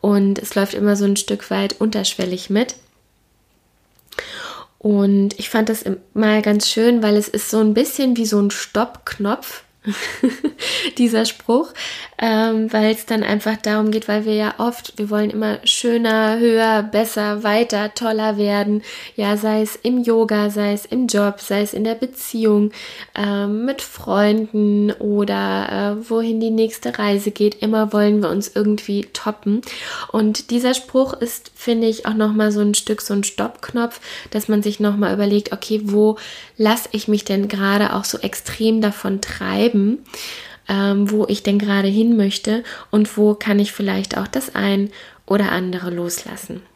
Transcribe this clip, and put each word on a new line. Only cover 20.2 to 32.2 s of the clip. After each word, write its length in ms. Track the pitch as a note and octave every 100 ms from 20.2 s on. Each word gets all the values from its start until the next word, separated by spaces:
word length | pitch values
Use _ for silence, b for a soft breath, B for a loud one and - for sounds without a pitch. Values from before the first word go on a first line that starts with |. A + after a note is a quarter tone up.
| A3 G#3 G#3
sei 220 | G#3 G#3
es 140 | G#3 -
im 200 | B3 A#3+
Job, 340 | G3+ G3+ G3+
sei 200 | - G3+
es 120 | G#3
in 100 | G3
der 100 | A3
Beziehung, 800 | A3+ B3+ - - A#3 A3 G#3 G#3 B B B B
ähm, 500 | - G3+ G3+ G3+ G#3
mit 180 | B3 C#4
Freunden 1120 | - - - G3 G#3 G#3+ G#3+ G#3+ G#3 G#3 G#3
oder, 1040 | G3+ G#3 G#3 G3+ G3+ G3 F#3+ G3+ G3+ G3+ G#3
äh, 100 | A#3
wohin 300 | A3+ A3+ A3
die 100 | A3+
nächste 480 | A3 A3 - A#3+ -
Reise 320 | G#3 G3+ G3+
geht, 320 | G3+ G#3 G#3
immer 300 | G#3 A3 G#3+
wollen 300 | G#3 G#3 G#3
wir 80 | F3+
uns 200 | G3 G3+
irgendwie 520 | - G#3+ G#3 - G3+ G3+
toppen. 480 | - - G#3+ G#3 G#3+ B B B B B
Und 400 | G#3+ G#3+ G#3+ -
dieser 240 | A#3+ B3
Spruch 380 | B3+ - B3+ C4
ist, 400 | - A#3 - -
finde 320 | - - A#3 A3+
ich, 200 | A3 -
auch 80 |
nochmal 360 | A3